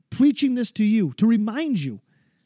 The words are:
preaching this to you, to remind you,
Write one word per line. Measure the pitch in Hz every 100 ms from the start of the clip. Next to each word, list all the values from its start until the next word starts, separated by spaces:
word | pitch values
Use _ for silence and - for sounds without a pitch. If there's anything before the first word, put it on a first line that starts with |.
| _
preaching | - 285 220 277 247
this | 226
to | -
you, | 208 220 165
to | - 220
remind | 226 214 240 320 208
you, | 135 104 _ _ _ _